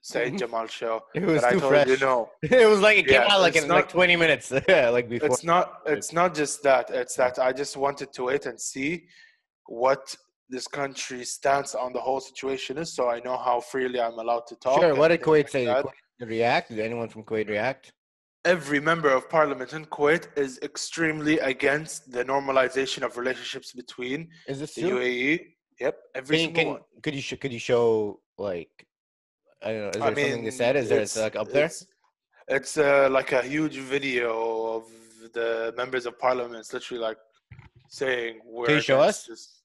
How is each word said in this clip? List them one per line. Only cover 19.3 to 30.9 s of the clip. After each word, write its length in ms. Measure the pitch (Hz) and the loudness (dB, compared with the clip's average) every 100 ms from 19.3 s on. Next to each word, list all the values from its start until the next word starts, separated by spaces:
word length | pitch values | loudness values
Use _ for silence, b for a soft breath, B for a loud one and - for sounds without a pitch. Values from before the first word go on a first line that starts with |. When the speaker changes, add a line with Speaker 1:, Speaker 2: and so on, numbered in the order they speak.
Speaker 1:
parliament 420 | 165 151 135 127 | 2 2 0 -8
in 140 | 156 151 | -12 -12
Kuwait 500 | - 147 170 - - | 0 2 2 -2 -4
is 220 | 139 127 | -4 -6
extremely 760 | 143 - - - 160 156 151 156 | -12 -10 -10 -2 -2 -2 0 0
against 760 | 135 127 139 147 160 - - | 0 0 0 0 -4 -14 -10
the 100 | 123 127 | -6 -2
normalization 800 | 135 139 135 127 131 131 - | -2 2 2 2 0 -4 -4
of 120 | 123 113 | -6 -4
relationships 560 | 123 127 - 135 - | -6 -6 -8 -12 -14
between 560 | 127 123 - 123 139 165 b - | -18 -18 -10 -8 -8 -10 b -12
Speaker 2:
Is 120 | 135 | -10
this 140 | 151 | -10
Speaker 1:
the 80 | - | -4
Speaker 2:
true? 80 | 170 | -2
Speaker 1:
U 80 | 127 | 0
A 80 | 123 | -2
E. 480 | 123 131 165 - _ _ _ | 0 0 -2 -4 _ _ _
Yep, 160 | 127 - - | -6 -4 -12
every 220 | 131 131 156 | -14 -2 0
Speaker 2:
Can 40 | |
you, 40 | 160 | 0
Speaker 1:
single 160 | 165 | 0
Speaker 2:
can, 80 | 160 | -2
Speaker 1:
one. 80 | 117 _ _ | -4 _ _
Speaker 2:
could 120 | - | -8
you 80 | 139 | -6
sh-, 180 | 127 127 | -8 -8
could 140 | 139 | -8
you 40 | 120 | -8
show, 640 | - 120 117 110 104 95 _ _ | 0 2 4 2 -2 -8 _ _
like, 500 | 101 87 80 _ _ _ _ _ _ _ _ _ | -8 -8 -10 _ _ _ _ _ _ _ _ _
I 100 | 104 | -8
don't 80 | 110 | -6
know, 40 | 101 95 | -6 -4
is 60 | |
Speaker 1:
I 60 | - | -2
Speaker 2:
there 80 | - | -2
something 280 | 143 123 | -2 -4
they 60 | 113 | -8
Speaker 1:
mean, 80 | 101 | -2
Speaker 2:
said? 180 | 120 139 | 0 0
Is 140 | 113 | 2